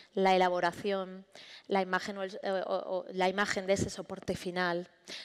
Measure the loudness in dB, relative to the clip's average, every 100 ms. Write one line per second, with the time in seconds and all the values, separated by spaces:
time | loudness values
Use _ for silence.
0 | -8 2 6 6 6 4 0 0 -2 -2
1 | -4 -12 -18 -20 -20 -20 0 0 2 0
2 | -2 -6 -8 -6 -2 -2 0 -2 -2 -6
3 | -4 0 2 2 0 0 2 0 0 -6
4 | -10 -10 -6 -6 -4 -2 0 -2 -4 _
5 | -16 -14